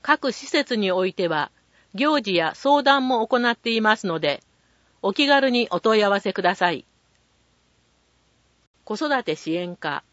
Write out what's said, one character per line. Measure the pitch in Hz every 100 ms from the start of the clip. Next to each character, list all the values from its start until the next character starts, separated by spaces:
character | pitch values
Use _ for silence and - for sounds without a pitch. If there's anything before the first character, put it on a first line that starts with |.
各 | - 302 269
施 | - -
設 | 311 277 233
に | 196
お | 185 185
い |
て | - 175
は、 | 156 143 _ _ _ _
行 | 196 285 302
事 | 202
や | 175 160 -
相 | 269 285
談 | 277 277 254
も | 247 226
行 | 254 240
っ | 226
て | 233
い | 226
ま | 220 214
す | 190
の | 160
で、 | 151 139 _ _ _ _ _ _
お | 196
気 | 196 285
軽 | 285 269
に | 240 233
お | 175
問 | 220 220
い |
合 | 208
わ | 196
せ | 196
く | 185
だ | 180 180
さ | 175
い。 | 156 - _ _ _ _ _ _ _ _ _ _ _ _ _ _ _ _ _ _ _ -
子 | 214
育 | 302 269
て | 220 156
支 | -
援 | 170 175 175
課 | 156 143 _